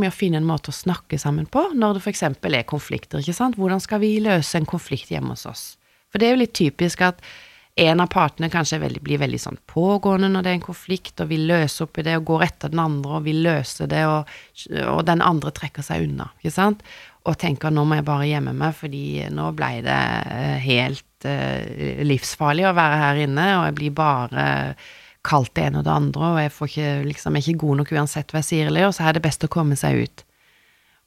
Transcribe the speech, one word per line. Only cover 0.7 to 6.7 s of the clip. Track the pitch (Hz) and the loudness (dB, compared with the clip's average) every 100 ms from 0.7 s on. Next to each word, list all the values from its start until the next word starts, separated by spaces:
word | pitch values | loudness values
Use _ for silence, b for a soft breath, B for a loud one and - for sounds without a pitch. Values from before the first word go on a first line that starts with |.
å | |
snakke | - - 170 - 147 | -6 -4 -4 -4 -4
sammen | 147 147 156 | -2 -2 0
på, | 262 370 | 0 0
når | 294 214 196 | 2 2 0
det | 190 | -2
for | |
eksempel | 202 160 135 - 135 | -2 -2 -2 0 0
er | 117 | 0
konflikter, | 147 - 127 - 151 | -6 -4 -8 -6 -6
ikke | 143 175 | -4 -2
sant? | 254 220 | 0 0
Hvordan | 190 190 | 0 0
skal | - 214 | -2 0
vi | 214 214 | 2 2
løse | 214 185 147 170 | 2 2 2 -2
en | 156 | -2
konflikt | 170 - 139 - | -4 -4 -6 -6
hjemme | 156 135 | -6 -6
hos | 120 - | -8 -10
oss? | - - - _ _ _ | -14 -16 -18 _ _ _
For | 208 | 2
det | 233 | 4
er | |
jo | 254 | 4
litt | 233 - | 2 2
typisk | 160 | 2